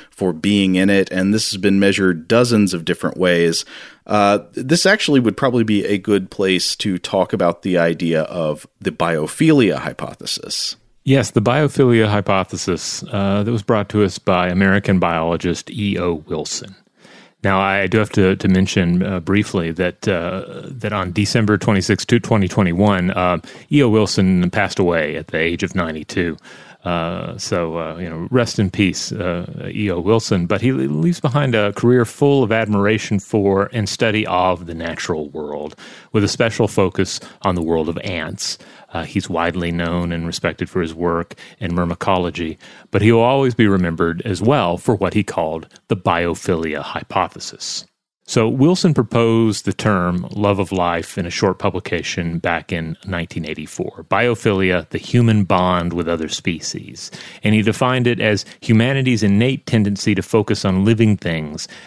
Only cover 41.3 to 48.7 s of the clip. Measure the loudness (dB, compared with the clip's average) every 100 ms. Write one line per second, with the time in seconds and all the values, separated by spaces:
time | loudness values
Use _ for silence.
41.3 | -12 -20 -10 -4 -2 -2 -2 0 0 0
42.3 | -4 -8 -8 -18 -20 -4 2 4 4 4
43.3 | 2 0 2 2 2 0 0 -2 -2 -4
44.3 | -2 2 2 2 0 0 0 0 0 -2
45.3 | -2 -4 -4 -10 -18 -4 -2 0 0 0
46.3 | -2 -2 -2 -2 -6 -8 -10 -4 -2 -2
47.3 | -6 -14 -12 -10 -10 -12 _ _ _ -4
48.3 | 0 2 4 4